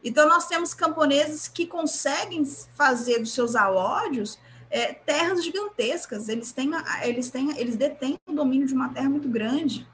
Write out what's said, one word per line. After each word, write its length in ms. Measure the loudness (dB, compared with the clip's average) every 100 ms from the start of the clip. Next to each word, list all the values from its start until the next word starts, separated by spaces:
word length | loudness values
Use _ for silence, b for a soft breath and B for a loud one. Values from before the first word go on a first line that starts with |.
Então, 240 | 0 4 6
nós 180 | 6 4
temos 280 | -2 -2
camponeses 720 | 0 -2 2 4 4 2 -2 -8
que 180 | -6 -6
conseguem 760 | -2 -4 -2 -2 -2 -4 -2 -2 -4 -16 2
fazer 440 | 2 2 0 0
dos 120 | 0
seus 240 | -2 0 4
alódios, 840 | 4 4 2 0 -2 -2 -4 -8 B B B
é, 220 | -2 -2
terras 500 | -4 -2 2 2 0
gigantescas. 840 | -2 -4 -6 -2 -2 -2 -6 -10 -6
Eles 240 | -6 -6
têm 220 | -4 -2
a, 340 | -2 -4 -4 -2
eles 220 | -2 -4
têm, 280 | -2 -4 -2
eles 180 | -4 0
detêm 420 | -2 -2 -4 -4 -4
o 60 |
domínio 320 | 0 2 2 2
de 80 |
uma 160 | 0 -2
terra 180 | -2 0
muito 200 | 0 0
grande. 600 | -2 0 0 0 -4 -10